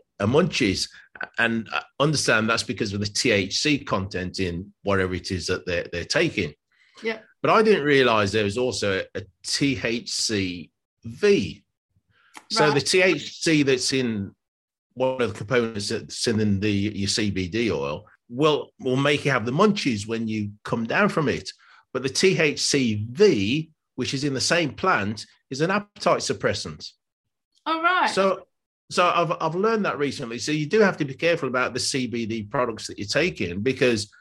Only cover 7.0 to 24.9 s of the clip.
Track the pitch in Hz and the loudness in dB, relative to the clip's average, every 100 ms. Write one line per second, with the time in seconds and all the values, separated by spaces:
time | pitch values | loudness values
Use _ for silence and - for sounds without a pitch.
7 | 220 220 - _ 139 202 220 185 143 139 | -8 -8 -12 _ 2 4 6 4 4 6
8 | 123 110 101 107 101 107 127 104 101 95 | 6 4 2 2 0 0 -2 -2 0 -2
9 | - - - _ - - 139 113 117 117 | -4 -10 -12 _ -6 0 0 0 -2 -4
10 | 101 - - 107 92 87 78 _ _ _ | -4 -4 -2 -2 -2 -6 -12 _ _ _
11 | 117 131 208 190 85 - _ _ _ _ | -16 0 4 4 2 -6 _ _ _ _
12 | _ _ _ - - 220 151 143 - 185 | _ _ _ -20 -6 2 2 2 2 4
13 | 185 151 - - 170 156 135 127 - 131 | 4 2 -4 -6 0 2 4 2 0 0
14 | 123 107 98 - _ _ _ _ _ 123 | 0 -2 -6 -10 _ _ _ _ _ -4
15 | 131 127 117 101 104 127 113 110 101 110 | -2 0 -2 -4 -2 0 0 -2 -4 -6
16 | - - - 110 107 98 107 101 104 98 | -6 -4 0 2 2 2 2 0 -2 -2
17 | 98 - 107 95 92 107 117 78 69 82 | -2 -2 -2 -2 -2 -2 0 -2 -4 -8
18 | - _ - 120 156 139 - - 131 127 | -12 _ -10 0 2 2 -2 -8 -2 2
19 | 143 147 143 127 113 139 214 202 143 107 | 2 2 2 0 0 2 4 2 0 -2
20 | 107 113 113 110 101 104 - 120 113 151 | -2 -4 -4 -4 -4 -8 -6 -4 0 2
21 | 196 170 135 87 - - _ - _ 131 | 2 2 0 -2 -6 -16 _ -20 _ -6
22 | 131 - 190 165 156 - - 143 123 104 | -4 2 4 4 2 0 0 2 2 0
23 | 110 131 208 120 98 147 160 _ _ - | -2 4 4 6 2 -2 -4 _ _ -8
24 | 120 135 143 131 - 170 151 104 190 | -6 -4 -2 -2 0 2 0 -2 0